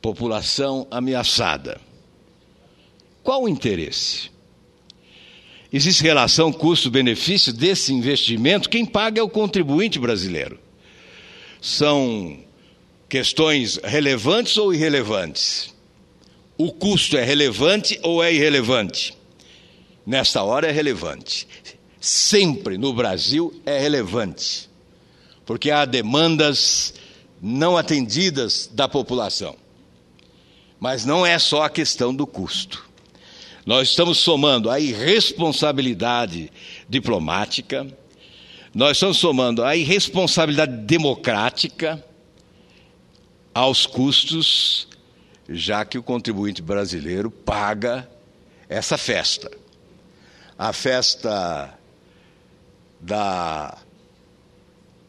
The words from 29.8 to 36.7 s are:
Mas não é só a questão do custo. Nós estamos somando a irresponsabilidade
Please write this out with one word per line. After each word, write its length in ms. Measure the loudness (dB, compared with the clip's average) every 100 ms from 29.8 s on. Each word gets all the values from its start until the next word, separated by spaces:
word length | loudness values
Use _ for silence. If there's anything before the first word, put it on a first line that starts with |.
| _ _ _ _ -20 _ _ -20 _ _
Mas 260 | -4 -4 0
não 200 | 2 4
é 140 | 4
só 240 | 4 2
a 60 | 0
questão 440 | 0 -2 0 -2
do 140 | 0 -6
custo. 640 | -6 -6 -6 -8 -14 -18 -20 _ -20 -20 -20 -20 -14 0
Nós 220 | 2 4
estamos 300 | 2 2 4
somando 520 | 2 4 4 4 2
a 120 | 0
irresponsabilidade 1700 | -2 -2 2 4 2 0 -2 0 0 0 -2 -2 -2 0 -2 -6 -12 -16 -20